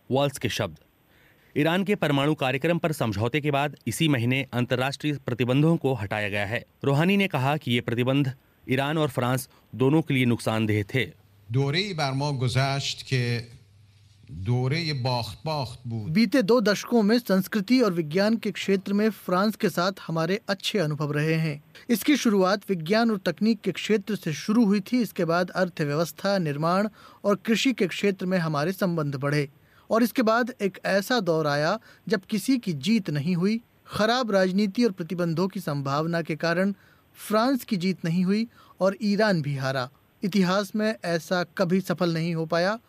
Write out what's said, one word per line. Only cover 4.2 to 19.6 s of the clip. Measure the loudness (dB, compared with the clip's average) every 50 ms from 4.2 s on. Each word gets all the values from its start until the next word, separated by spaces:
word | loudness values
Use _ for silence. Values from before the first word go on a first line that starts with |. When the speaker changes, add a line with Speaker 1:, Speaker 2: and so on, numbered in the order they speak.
| 2 2 0 0 -2 -2 -2
Speaker 1:
अंतर्राष्ट्रीय | -2 0 0 0 0 0 -2 -4 -4 -4 -4 -4 -4 -4
प्रतिबंधों | -6 -2 -2 0 2 4 4 4 4 4 2
को | 2 0 -2
हटाया | -2 -4 -4 -4 -4 -2 -2
गया | -2 -4 -4
है। | -2 -4 -6 -6 -10 _ _ 0
रूहानी | 0 2 4 4 4 4 2
ने | 2 0
कहा | 0 0 0 0 0 -2
कि | -2 0
ये | 0 0
प्रतिबंध | 0 -2 -2 0 0 2 2 2 2 0 -2 -6 _ _ _ _ _ -2
ईरान | -2 0 0 0 0 0
और | 0 0
फ्रांस | 0 0 0 0 0 -2 -4 -8 _ _ _ _ -4
दोनों | 0 2 4 4 4
के | 2 2 2
लिए | 2 4
नुकसानदेह | 2 2 2 0 -2 0 0 0 2 0 0 -2 -2 -2
थे। | -4 -4 -4 -8 -14 _ _ _ _ _ -4
Speaker 2:
दौरे | -2 -2 0 0 0 -2 -2 -4 -4
बर | -4 -4 -2 -2
मा | -2 -2 -2 -2
गुज़श्त | -2 -2 0 0 0 0 0 0 -2 -4 -6 -8 -8 -6
के | -4 -2 -2 0 -2 -2 -4 -6 -10 -16 -20 -20 _ _ _ -20 _ _ _ _ _ _ _ -20 -18 -14 -8 -4
दौरे | -2 0 0 0 0 -2 -2 -2 -4 -4 -4
बाख्त | -2 -2 -2 -2 -4 -6 -10 -10 -6
बाख्त | -6 -4 -4 -4 -6 -10 -12 -10 -8
बूद। | -8 -8 -6 -2
Speaker 3:
बीते | 2 2 2 4 2 2 4
दो | 4 4 4
दशकों | 4 2 0 0 -2 0 2 2 4
में | 4 2 2
संस्कृति | 2 2 2 2 2 0 -2 -4 0 2 4 4
और | 4 4 2
विज्ञान | 0 -2 -2 0 0 2 2 0 0
के | -2 -6
क्षेत्र | -6 -4 -2 0 0 0 0 -2 0
में | 0 2 0
फ्रांस | 0 -2 -4 -2 0 2 2 0 0
के | 0